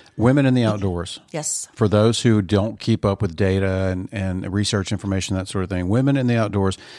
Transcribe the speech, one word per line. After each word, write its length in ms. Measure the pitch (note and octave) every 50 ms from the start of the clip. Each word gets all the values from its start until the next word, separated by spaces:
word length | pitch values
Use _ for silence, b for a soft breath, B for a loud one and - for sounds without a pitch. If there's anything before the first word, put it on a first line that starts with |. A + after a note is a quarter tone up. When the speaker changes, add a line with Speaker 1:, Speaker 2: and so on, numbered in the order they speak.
| B B B
Speaker 1:
Women 280 | - A2 B2 C3+ D3 C3+
in 80 | C3 B2+
the 100 | B2 A#2
outdoors. 560 | A2 G#2+ G#2 G#2 F#2+ F2 F2 E2+ - - - - _
Speaker 2:
Yes. 360 | - D3+ D#3+ - - - - - _
Speaker 1:
For 140 | - A2+ G2
those 320 | G2+ G#2 G#2+ A#2 A2+ -
who 200 | - A#2+ A2 G#2+ F#2+
don't 360 | F2 G#2 G2 F#2+ - G#2+ -
keep 240 | - A#2 A2+ - -
up 180 | G2+ G2 -
with 140 | G#2 F2+ D#2+
data 520 | - G2+ F#2+ F#2+ G2 G2 F#2+ F#2+ F#2+ F#2+ F#2+
and, 160 | F#2 F#2 F#2+ -
and 420 | A2+ G2+ F#2+ F#2+ F#2 F#2 G2 G2+ F#2
research 380 | G#2 G#2 - - G2+ F#2 -
information, 440 | G#2 G2 - G2 G2 F#2+ - - G2
that 120 | F#2 F#2 -
sort 140 | - G2 F#2
of 40 | F2+
thing, 200 | F#2+ F2+ F2+ F2+
women 260 | G#2+ B2+ C3 C#3+ C#3
in 120 | C#3 B2
the 100 | B2 A#2+
outdoors, 400 | A2+ G#2+ G2 F#2 G2+ G2 G2 F#2+ B B B B